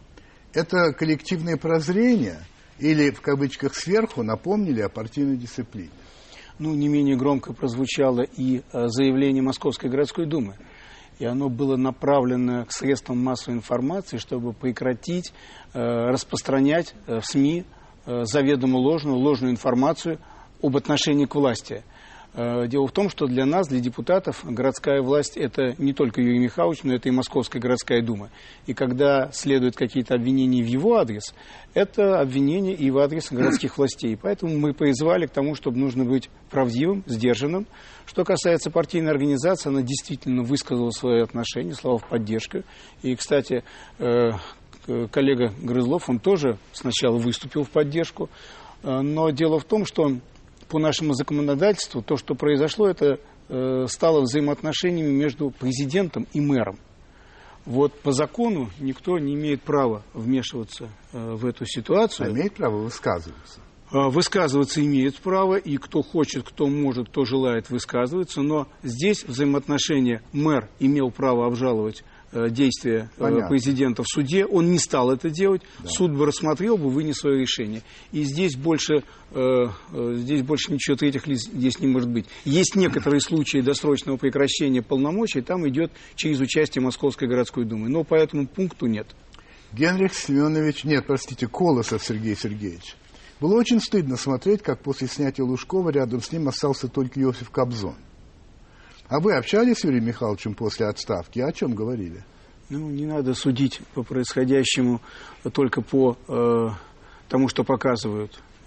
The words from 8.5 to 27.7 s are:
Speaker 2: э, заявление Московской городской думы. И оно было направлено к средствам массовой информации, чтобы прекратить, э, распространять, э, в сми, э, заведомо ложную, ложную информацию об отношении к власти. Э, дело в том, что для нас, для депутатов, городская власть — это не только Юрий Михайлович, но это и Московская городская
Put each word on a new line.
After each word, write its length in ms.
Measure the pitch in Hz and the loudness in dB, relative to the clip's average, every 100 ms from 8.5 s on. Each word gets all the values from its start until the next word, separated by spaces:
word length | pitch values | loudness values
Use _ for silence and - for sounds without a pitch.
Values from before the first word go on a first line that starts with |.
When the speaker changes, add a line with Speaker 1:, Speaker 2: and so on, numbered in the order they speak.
| 127 - | -2 -4
Speaker 2:
э, 160 | 123 120 | -4 -2
заявление 540 | 117 135 131 139 131 | 2 2 4 2 2
Московской 480 | 131 127 151 123 135 | 0 0 -2 -2 -2
городской 360 | 131 143 - 160 | 0 -2 -2 -4
думы. 300 | - 101 98 - - - - - - | -4 -4 -10 -20 -20 -20 -20 -20 -8
И 60 | 120 | -4
оно 240 | 127 139 | -2 -2
было 260 | 120 139 131 | -2 0 2
направлено 880 | 131 131 139 143 123 123 123 123 117 | 0 0 2 4 4 2 0 -2 -4
к 60 | |
средствам 520 | - 135 139 - 123 | -4 0 0 0 -2
массовой 340 | 127 123 - 120 | 0 -2 -4 -6
информации, 600 | - 123 131 190 - 113 | -2 -2 -2 -4 -6 -10
чтобы 360 | - 127 120 | -6 -6 -6
прекратить, 800 | 104 127 120 131 123 - 175 175 - - - - | -6 -4 -2 -2 -2 -4 -6 -6 -14 -20 -20 -14
э, 60 | - | -6
распространять, 1160 | 120 117 120 131 - 151 - 135 139 160 160 - - | -2 0 0 0 -2 -8 -2 2 4 2 -2 -8 -6
э, 120 | 113 | -6
в 60 | - | -2
сми, 400 | 139 139 170 180 - - - - | 0 2 0 -6 -16 -20 -18 -8
э, 180 | 120 117 | -6 0
заведомо 520 | 147 139 143 127 127 | 2 2 2 2 2
ложную, 400 | 131 165 147 127 | 2 2 0 0
ложную 340 | 143 131 127 | 2 2 0
информацию 680 | 120 135 123 143 165 170 156 - - - - | -2 0 2 2 0 -4 -6 -10 -20 -20 -4
об 140 | 147 135 | 0 0
отношении 480 | - 143 - 147 139 | 0 0 2 2 2
к 100 | 147 | 2
власти. 480 | 135 110 - 107 - - - - - | 0 0 -8 -14 -14 -20 -20 -20 -16
Э, 320 | - 120 120 120 | -6 -4 -2 0
дело 220 | 139 135 | 0 0
в 60 | |
том, 160 | 190 196 | 2 0
что 160 | - 143 | 0 -2
для 180 | 123 131 | 0 2
нас, 220 | 175 160 | 2 0
для 140 | 127 | 0
депутатов, 640 | 123 120 117 185 185 - 165 | -2 -4 0 2 0 -8 -6
городская 560 | 117 135 127 151 139 | -2 0 0 0 0
власть — 340 | 127 143 143 - | 2 2 0 -4
это 400 | 139 - 131 120 | -6 -2 -2 0
не 140 | 139 | -2
только 280 | 135 131 127 | 0 0 2
Юрий 180 | 120 123 | 2 2
Михайлович, 440 | 123 - 170 156 | 2 2 0 0
но 100 | 139 123 | -2 -2
это 140 | 135 | 0
и 20 | |
Московская 480 | 127 120 143 117 127 | 0 0 -2 -4 -4
городская 420 | 123 | -2